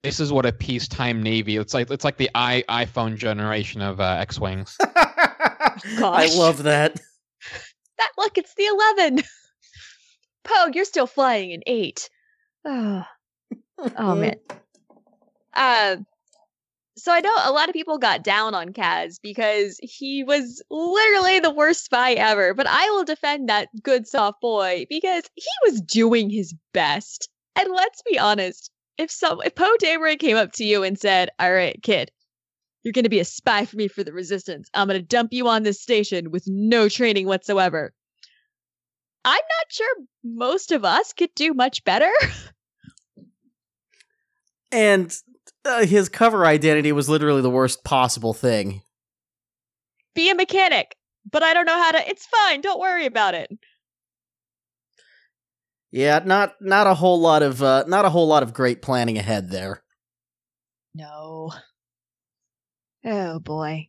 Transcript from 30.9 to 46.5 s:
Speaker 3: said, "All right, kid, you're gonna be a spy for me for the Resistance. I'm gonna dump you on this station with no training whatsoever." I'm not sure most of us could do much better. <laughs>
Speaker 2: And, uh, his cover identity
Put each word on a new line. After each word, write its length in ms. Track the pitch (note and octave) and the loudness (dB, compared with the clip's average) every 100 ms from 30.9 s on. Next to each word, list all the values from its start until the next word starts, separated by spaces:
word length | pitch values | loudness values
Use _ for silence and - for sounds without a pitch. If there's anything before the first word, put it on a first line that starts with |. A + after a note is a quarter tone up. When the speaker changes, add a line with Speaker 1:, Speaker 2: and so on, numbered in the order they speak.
| G3 | -2
Speaker 3:
said, 320 | G#3 F#3 F3+ - | 2 2 0 0
"All 140 | F3+ | 2
right, 280 | F#3 F3 - | 2 0 -4
kid, 260 | - F#3 - _ _ _ _ _ _ _ | -2 -2 -2 _ _ _ _ _ _ _
you're 80 | A#3 | -4
gonna 160 | A3+ A#3 | 0 2
be 120 | G3+ | 0
a 40 | |
spy 400 | F3 - - G#3 | -2 -4 0 0
for 120 | A#3 G#3 | -2 -6
me 100 | G3+ | -6
for 160 | - | -6
the 100 | E3+ | -10
Resistance. 560 | E3+ F3 F#3+ F#3+ D3+ - | -10 -8 -8 -8 -14 -8
I'm 140 | - G3 | -4 -2
gonna 140 | F#3+ | -2
dump 300 | E3+ A#3+ A#3 | 0 -2 0
you 140 | B3 A#3+ | -2 0
on 160 | A3 | 0
this 180 | G#3+ G3+ | 0 -4
station 520 | - A3+ G#3 F3+ E3 | -2 -2 0 -4 -6
with 100 | F3 F#3+ | -8 -6
no 400 | G3 G#3+ A#3 G#3 | -2 0 2 2
training 380 | A3+ A#3+ G3+ F#3+ | 2 0 0 -2
whatsoever." 640 | F#3+ - G3 F#3 D#3+ C#3+ _ _ _ _ _ _ _ _ _ _ _ _ _ | -4 0 0 0 -2 -8 _ _ _ _ _ _ _ _ _ _ _ _ _
I'm 100 | B3+ | 0
not 320 | F#4 D#5+ E5 E5 | 0 0 -4 -4
sure 220 | - A4+ A4+ B3+ _ | -4 -4 -4 -10 _
most 480 | A#3 A#3 A#3+ F#4 - | -14 -6 -4 -4 -2
of 120 | D#4 | -2
us 280 | G3 A#3 A4 | 2 0 -2
could 200 | - F4 - | -4 -4 -2
do 180 | D#4 | -2
much 300 | C4+ B3+ - | 0 0 0
better. 260 | - F#3+ E4 B4+ | -2 2 2 2
<laughs> 0 | C#5 - - _ _ _ - _ _ _ F#3+ _ _ _ _ _ _ _ _ _ _ _ _ _ _ | 0 -8 -20 _ _ _ -20 _ _ _ -20 _ _ _ _ _ _ _ _ _ _ _ _ _ _
Speaker 2:
And, 420 | A#3+ G#3+ G3 F3 - _ _ _ _ | 2 4 4 2 -8 _ _ _ _
uh, 220 | C#4+ A#3+ G3 | -4 2 4
his 220 | G3+ F#3 | 4 2
cover 360 | - A3+ G#3+ | 4 4 6
identity 480 | E3 | 4